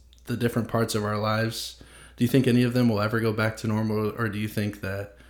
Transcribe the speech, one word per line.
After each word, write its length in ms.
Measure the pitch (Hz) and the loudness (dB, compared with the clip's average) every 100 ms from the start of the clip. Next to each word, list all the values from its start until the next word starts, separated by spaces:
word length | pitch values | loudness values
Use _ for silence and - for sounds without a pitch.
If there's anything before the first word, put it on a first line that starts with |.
| - - - | -20 -18 -8
the 120 | 120 | -2
different 300 | 117 123 110 | 0 0 -2
parts 260 | 113 113 107 | 0 0 0
of 80 | |
our 140 | 104 107 | -2 -2
lives, 640 | 107 110 113 - - - - - - - | 0 0 0 -4 -10 -12 -20 -20 -12 -2
do 80 | |
you 40 | 120 | 2
think 200 | 135 123 | 4 4
any 160 | 120 | 4
of 100 | 123 | 4
them 160 | 123 120 | 4 2
will 120 | 104 | 4
ever 180 | 107 113 | 2 0
go 120 | 113 | 0
back 240 | 107 110 - | 0 0 -2
to 100 | 110 | -2
normal? 440 | 107 110 107 107 - | 0 0 0 -2 -2
Or 100 | 110 | -4
do 80 | 104 | -4
you 80 | 107 | -6
think 340 | 110 104 - | -2 -4 -4
that 340 | 98 98 101 - | -8 -6 -10 -14